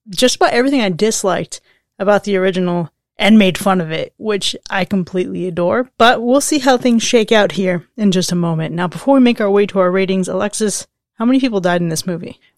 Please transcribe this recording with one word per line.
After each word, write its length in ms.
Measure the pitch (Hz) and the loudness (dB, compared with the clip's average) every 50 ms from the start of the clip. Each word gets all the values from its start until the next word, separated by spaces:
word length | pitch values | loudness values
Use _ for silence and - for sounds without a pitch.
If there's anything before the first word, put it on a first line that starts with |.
| _ 220 | _ -14
just 260 | 185 - 254 254 - | -4 0 0 0 2
about 160 | - 381 330 - | 2 0 2 2
everything 300 | 240 247 277 285 269 220 | 2 0 2 0 0 0
I 80 | 196 | 0
disliked 720 | 180 151 208 220 214 - - 190 170 - 151 - - - _ _ _ _ _ _ _ - | -2 0 0 -2 -2 0 -2 -2 -2 -2 -4 -8 -12 -18 _ _ _ _ _ _ _ -4
about 260 | 196 190 208 196 - | 0 2 2 2 2
the 120 | 208 202 | 0 -2
original 540 | 185 185 190 180 185 180 180 175 175 170 - _ _ _ _ _ | 0 0 0 0 0 -2 -2 -2 -2 -4 -6 _ _ _ _ _
and 220 | - 214 202 220 220 | 0 2 6 6 6
made 180 | 202 190 175 | 6 4 2
fun 240 | - - 202 190 190 | 0 0 0 0 0
of 100 | 170 156 | -2 -4
it, 220 | 156 156 143 - _ - | -4 -6 -6 -8 _ -10
which 360 | - 214 208 196 185 - - - - - | -6 -4 -4 -2 -4 -4 -6 -8 -10 -8
I 160 | 202 196 185 | -4 -4 -4
completely 600 | - - 190 175 - - 185 180 - 185 175 175 | -2 -2 -4 -4 -2 -4 -4 -4 -4 -6 -8 -8
adore. 420 | 185 165 170 175 175 208 233 254 - _ | -6 -4 -2 -2 0 0 -2 -2 -4 _
But 240 | - 233 233 254 - | 2 2 2 2 2
we'll 220 | 226 240 254 285 277 | 0 2 2 2 2
see 160 | - 311 302 | 0 -2 -2
how 180 | 254 277 262 | 2 2 2
things 260 | 247 - 254 240 226 - | 2 2 2 2 2 0
shake 300 | - - 240 220 214 226 | 2 0 0 2 4 2
out 200 | 214 202 - - | 2 2 2 0
here 340 | 185 196 185 180 175 - _ _ | -2 -2 -2 -2 -4 -6 _ _
in 160 | - 214 202 175 | -2 0 0 2
just 200 | 185 175 - 180 | 0 -2 -2 -2
a 40 | |
moment. 380 | 175 170 170 165 160 160 151 156 | -2 -2 -2 -2 -4 -4 -6 -4
Now, 140 | 170 180 170 | -4 -4 -4
before 260 | - 165 - 277 277 | -6 -6 0 2 4
we 60 | 269 | 4
make 200 | 254 240 240 - | 4 4 2 2
our 100 | 220 202 | 0 0
way 140 | 196 202 208 | 2 2 2
to 120 | 196 - 202 | 2 2 0
our 120 | 185 180 | 0 2
ratings, 380 | 180 190 190 185 190 190 185 - | 2 0 0 0 0 -2 -2 -2
Alexis, 580 | - 190 208 208 - - 220 208 190 - - _ _ _ _ _ _ | -4 -4 -4 -4 -4 -2 -4 -4 -4 -6 -10 _ _ _ _ _ _
how 100 | - 220 | -4 0
many 160 | 240 262 269 | 2 2 2
people 200 | 254 254 220 196 | 2 0 -2 0
died 200 | 175 180 175 175 | 0 0 0 0
in 100 | 175 170 | -2 -2
this 160 | 160 160 - | -4 -4 -6
movie? 340 | 190 175 165 180 - - _ _ _ _ | -6 -6 -8 -8 -12 -16 _ _ _ _